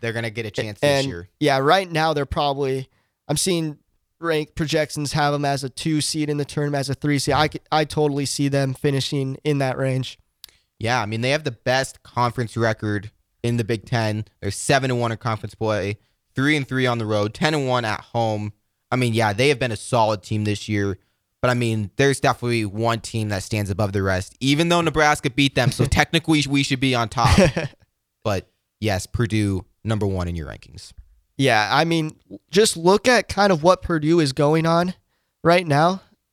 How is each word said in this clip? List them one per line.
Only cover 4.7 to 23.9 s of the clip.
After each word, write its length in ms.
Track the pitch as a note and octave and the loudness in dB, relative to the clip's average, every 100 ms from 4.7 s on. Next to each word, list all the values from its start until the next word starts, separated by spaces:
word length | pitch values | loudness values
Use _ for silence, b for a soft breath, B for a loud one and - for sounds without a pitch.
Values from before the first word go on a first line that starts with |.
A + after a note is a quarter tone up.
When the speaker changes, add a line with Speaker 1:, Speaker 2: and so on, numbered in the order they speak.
| D#3 D3+ D3+ C#3+ | 0 0 -4 -4
Speaker 2:
have 200 | D#3 D3 | 0 0
'em 100 | C#3+ | 0
as 200 | C#3+ C#3 | -2 -2
a 40 | C3+ | -6
two 320 | - E3 D3+ | -6 -2 0
seed 300 | - D#3+ D3 | 0 -2 -2
in 60 | D3 | -2
the 80 | |
tournament, 340 | C#3 D#3 C#3+ C#3+ | -4 -2 -2 -2
as 80 | C3+ | -4
a 40 | |
three 240 | C3 D3 C#3 | -4 -2 0
seed. 160 | - | 0
I 140 | C3+ D#3 | 2 0
c-, 100 | - - | -2 -2
I 120 | D#3 | 0
totally 400 | D3+ D#3 D3+ C#3+ C3+ | 0 0 0 0 -4
see 200 | - C#3 | -2 0
them 240 | C#3 C3+ | 0 0
finishing 640 | C3 D3 C3+ - C#3+ C3+ C3 | -2 -2 0 -2 -4 -4 -4
in 160 | D3+ C#3+ | -2 0
that 180 | C3 C3 | 0 -2
range. 400 | C3+ C3 B2 - _ _ b b b - | -2 -2 -4 -10 _ _ b b b -6
Speaker 1:
Yeah, 220 | A2 B2 | 0 0
I 40 | G#2 | 0
mean, 160 | A2+ | -2
they 80 | B2+ | 0
have 120 | D3+ | 0
the 60 | D3 | -2
best 520 | A2+ B2 C3 C3+ - | -6 0 0 -2 -8
conference 520 | - A#2+ A#2+ B2+ A2+ A2+ | -8 -2 0 0 -4 0
record 540 | A2+ G#2+ G#2+ G#2 G#2 - _ _ | 0 0 -4 -4 -6 -16 _ _
in 140 | A#2+ A#2+ | -2 -2
the 80 | |
Big 200 | G#2+ A2+ | -2 -4
Ten. 400 | - A#2+ A2 G#2+ - _ | -2 -2 0 -2 -8 _
They're 120 | G2+ | -8
seven 380 | - - C#3 C3 | -4 0 0 0
and 80 | B2 | 0
one 100 | A#2 | -2
in 60 | A2 | -4
conference 360 | B2 G#2+ G#2+ - | -4 -6 -8 -6
play, 420 | A2 G#2 G2 G#2 _ _ _ - | -2 -2 -2 -6 _ _ _ -2
three 200 | C#3 D3+ | 0 0
and 120 | C3 | -2
three 180 | B2+ B2+ | 0 0
on 120 | A#2+ | 0
the 80 | G#2+ | 0
road, 280 | G#2+ G#2 | 0 -2
ten 180 | - D#3 | 0 0
and 120 | D#3 C3 | 0 0
one 180 | B2 | 0
at 160 | A2+ G2+ | -2 -6
home. 520 | - A#2 A2+ G#2+ G#2 - _ _ _ | -6 -4 -2 -2 -6 -12 _ _ _
I 40 | B2+ | -2
mean, 160 | B2 | 0
yeah, 180 | A2+ A2 | 2 2
they 160 | G2+ C#3 | 2 2
have 100 | B2 | 2
been 140 | B2+ | -2
a 40 | G#2+ | -6
solid 460 | - A#2+ A2 G#2 | -2 2 2 0
team 220 | - G#2+ | -4 -2
this 240 | G#2 G2+ - | -2 -4 -4
year. 300 | G#2 G2+ F2+ _ _ _ _ | -2 -2 -4 _ _ _ _
But, 100 | B2 | -2
I 40 | |
mean, 360 | A#2+ A#2 A2 G2+ - | 0 0 -2 -2 0
there's 240 | C#3 C3 | 0 2
definitely 440 | C3+ A#2+ A#2+ A#2 | 0 0 -2 -2
one 360 | G#2 G#2 A#2 A#2 | -2 -2 -2 -2
team 300 | - A2+ G#2+ | -4 -6 -4
that 120 | F#2+ | -4
stands 260 | - A2 G2 | -4 -4 -2
above 220 | F#2+ G2+ | -2 -2